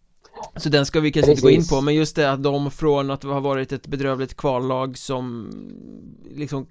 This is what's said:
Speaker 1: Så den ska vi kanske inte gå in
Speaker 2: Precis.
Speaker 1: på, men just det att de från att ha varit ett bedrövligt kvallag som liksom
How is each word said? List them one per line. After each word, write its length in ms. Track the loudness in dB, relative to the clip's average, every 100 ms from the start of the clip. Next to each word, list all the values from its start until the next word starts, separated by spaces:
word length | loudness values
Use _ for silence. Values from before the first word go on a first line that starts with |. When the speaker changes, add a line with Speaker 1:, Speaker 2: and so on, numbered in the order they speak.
| _ _ _ -16 -14 -6
Speaker 1:
Så 140 | 2
den 160 | 2 2
ska 140 | 0
vi 120 | 0
kanske 200 | 4 4
inte 100 | 6
gå 60 | 8
in 60 | 6
Speaker 2:
Precis. 140 | 4
Speaker 1:
på, 100 | 2
men 140 | 2 2
just 200 | 2 2
det 160 | 0
att 120 | 2
de 280 | 0 0 -2
från 400 | 0 2 2 0
att 120 | -4
ha 160 | -4 -2
varit 320 | 0 -2 -2
ett 160 | -8 -6
bedrövligt 500 | -4 -2 -2 -4 -4
kvallag 600 | -2 0 -2 -2 -4 -8
som 520 | -6 -6 -6 -10 -12 -14 -16 -18 -18 -18 -20 -20 -18
liksom 360 | -12 -8 -8 -10